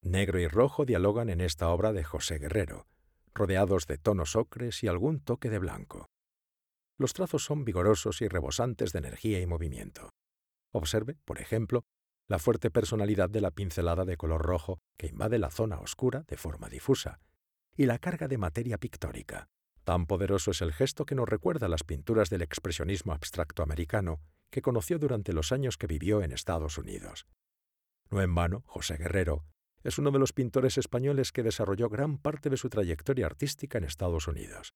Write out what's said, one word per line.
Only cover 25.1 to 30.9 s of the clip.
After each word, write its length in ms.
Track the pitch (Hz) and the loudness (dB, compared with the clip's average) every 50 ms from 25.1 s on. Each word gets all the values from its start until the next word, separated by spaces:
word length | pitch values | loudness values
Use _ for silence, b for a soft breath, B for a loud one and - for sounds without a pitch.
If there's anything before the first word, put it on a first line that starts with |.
| 131 107 101 - 87 | 0 -2 -2 0 0
los 180 | 78 76 - | 0 0 0
años 260 | 127 139 139 127 - | 0 0 0 -2 -2
que 100 | - - | -4 -4
vivió 340 | 80 80 73 67 92 107 107 | -4 -4 -2 2 2 2 2
en 100 | 92 78 | 2 0
Estados 460 | 64 65 - - 87 82 78 73 76 | -4 -6 -4 -2 -2 -2 -2 -4 -6
Unidos. 480 | 76 - - 50 50 50 50 - - - _ _ _ _ _ _ _ _ _ _ _ _ _ _ _ _ _ | -6 -8 -8 -10 -10 -10 -12 -16 -16 -20 _ _ _ _ _ _ _ _ _ _ _ _ _ _ _ _ _
No 120 | - 98 | 0 0
en 120 | 95 90 85 | 2 2 4
vano, 300 | 85 87 85 90 110 - | 2 2 2 0 -2 -6
José 300 | - - - - - 82 | -10 -10 -8 -6 -4 -4
Guerrero 480 | 76 80 87 82 98 90 78 78 76 - - _ _ _ _ _ _ - | -4 -4 0 2 2 2 2 0 -2 -4 -10 _ _ _ _ _ _ -6
es 140 | 123 - | -4 -2
uno 140 | - 143 143 | 2 2 4
de 80 | 139 139 | 4 4
los 120 | 135 127 | 4 4
pintores 460 | - - 131 117 - 131 127 131 - | 2 -2 -2 0 2 2 2 4 2
españoles 540 | - 127 - | 2 -2 0